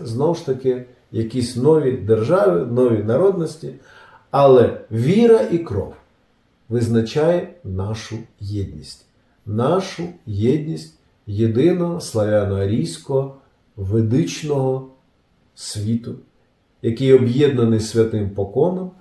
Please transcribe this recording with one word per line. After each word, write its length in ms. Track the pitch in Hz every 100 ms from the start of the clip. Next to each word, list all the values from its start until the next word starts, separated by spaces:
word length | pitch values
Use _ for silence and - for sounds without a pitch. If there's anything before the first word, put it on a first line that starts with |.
знову 300 | 139 113 156
ж 120 | 165 -
таки, 380 | 127 131 123 123 _ _
якісь 440 | 110 113 127 120 120
нові 360 | 139 156 131
держави, 760 | 95 98 110 113 185 202 175 120
нові 340 | 120 127 110
народності. 720 | 104 123 196 185 151 - 143 - - - - - _
Але 500 | 139 139 127 107 - -
віра 480 | 113 131 208 233 220 -
і 80 | 170
кров 360 | - 98 - - _ _ _ _ _ _ -
визначає 800 | 117 110 117 110 151 160 175 190 -
нашу 540 | - 92 98 110 - 110 113 -
єдність. 640 | 101 104 82 73 69 - _ _ _ _ -
Нашу 560 | 107 131 185 190 - 175 - -
єдність 680 | 101 117 156 151 160 - _ _ _ -
єдиного 720 | 104 113 110 165 180 175 170
славяно-арійського 1300 | - 110 107 107 98 98 98 120 165 - - 135 135 - _ _ _ -
ведичного 1120 | 95 110 110 131 165 - 151 139 131 131 131 - _ _ _ _ _
світу, 600 | - - 107 104 117 - 127 - _ _ _ _ _
який 300 | 120 113 135
об'єднаний 680 | 131 117 123 143 123 113 110
святим 500 | - 117 110 110 95
поконом, 600 | 101 95 127 170 185 185 -